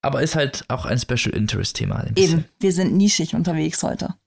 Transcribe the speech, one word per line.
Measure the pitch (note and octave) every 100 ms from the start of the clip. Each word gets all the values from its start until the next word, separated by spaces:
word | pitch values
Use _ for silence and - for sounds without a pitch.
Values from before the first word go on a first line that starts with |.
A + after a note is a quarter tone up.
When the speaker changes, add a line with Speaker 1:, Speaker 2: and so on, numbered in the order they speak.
Speaker 1:
Aber | C#3 C3+
ist | D#3 D#3+
halt | C#3+ - -
auch | B2 -
ein | A#2+
Special | - B2 -
Interest | - G#2 F#2 - -
Thema, | G2+ G2
ein | -
bisschen. | A2 F#3 E3
Speaker 2:
Eben, | D#3 _
wir | G3
sind | F#3 F#3 F3+
nischig | G3+ - -
unterwegs | - E3+ D#3+ D#3 -
heute. | - - - -